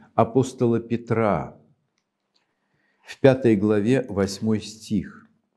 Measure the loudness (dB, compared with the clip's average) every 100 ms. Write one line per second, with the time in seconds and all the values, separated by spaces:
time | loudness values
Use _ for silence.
0 | -6 -2 0 0 -2 -2 0 0 -2 -8
1 | -2 0 0 -2 -4 -14 _ _ _ _
2 | _ _ _ _ _ _ _ _ _ _
3 | -20 2 4 4 4 4 2 2 2 0
4 | -2 -2 -2 -2 -2 -2 -6 -18 -6 -6
5 | -6 -16 -20 _ _